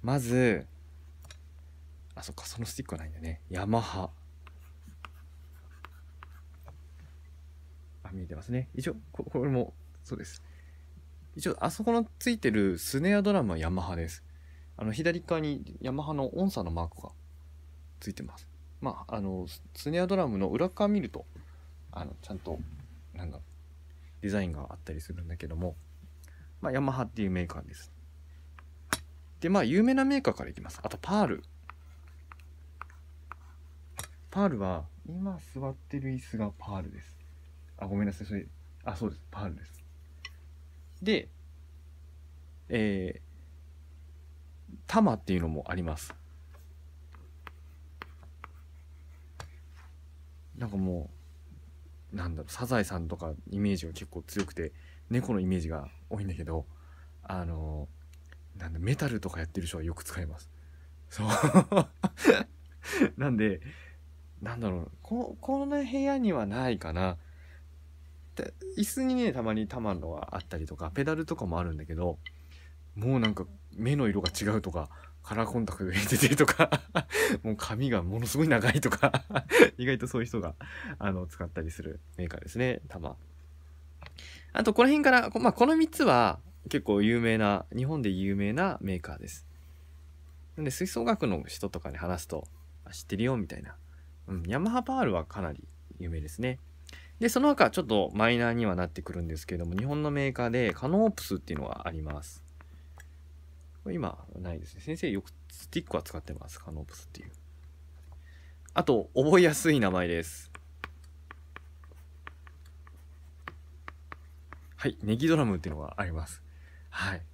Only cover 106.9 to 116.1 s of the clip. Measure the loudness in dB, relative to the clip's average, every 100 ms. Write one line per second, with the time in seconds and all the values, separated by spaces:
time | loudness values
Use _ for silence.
106.9 | -14 -18 -16 -16 -18 -20 -20 -20 -20 -20
107.9 | -20 -18 -18 -20 -20 -20 -20 -4 0 4
108.9 | 4 4 4 8 10 10 6 4 6 6
109.9 | 4 2 0 -2 -10 -16 -20 -20 -16 -16
110.9 | -16 -20 -20 -20 -20 -18 -18 -18 -20 -20
111.9 | -20 -20 -18 -18 -18 -20 -20 -20 -20 -20
112.9 | -20 -20 -20 -20 -18 -16 -16 -20 -20 -20
113.9 | -20 -20 -20 -20 -20 -20 -20 -20 -4 -4
114.9 | -2 0 2 6 6 6 2 -2 -6 -8
115.9 | -4 -4